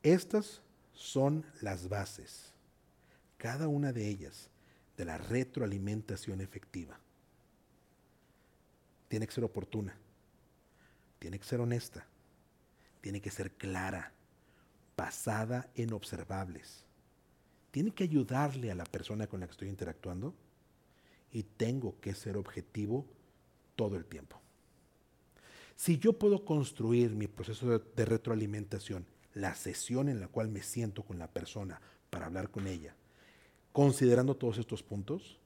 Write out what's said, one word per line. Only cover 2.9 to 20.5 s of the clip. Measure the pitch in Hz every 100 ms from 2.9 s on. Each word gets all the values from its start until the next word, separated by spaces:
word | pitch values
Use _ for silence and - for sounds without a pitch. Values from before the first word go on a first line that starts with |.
| _ _ - _ _
cada | 117 135 160
una | 143 143
de | 120 104
ellas, | 98 - - - _ - - _ -
de |
la | 85 80
retroalimentación | - 123 127 - 107 98 98 107 107 95 - 95
efectiva. | 95 - - 90 78 - _ _ _ _ _ _ _ _ _ _ _ _ _ _ _ _ _ _ _ _ _
Tiene | 110 110
que |
ser | -
oportuna, | 117 - - 110 98 - - _ _ _ _ _ _ _ - _ _ _
tiene | 80 95
que |
ser | - 120
honesta, | 117 120 - - - _ _ _ _ _ _ _ - _
tiene | 101 101
que | 98
ser | - 95
clara, | - 95 92 95 92 - - _ _ _ _ _ _ _ -
basada | 82 - 123 107 113 123 -
en | - 117
observables. | 104 - 95 92 95 92 82 - - - _ _ _ _ _ _ _ _
Tiene | 135 208
que | -
ayudarle | 185 151 123 131 143 135 117
a |
la | 90
persona | 82 98 - 107 107
con | 95
la | 90
que |
estoy | - 98
interactuando | 98 82 80 95 90 131 180 -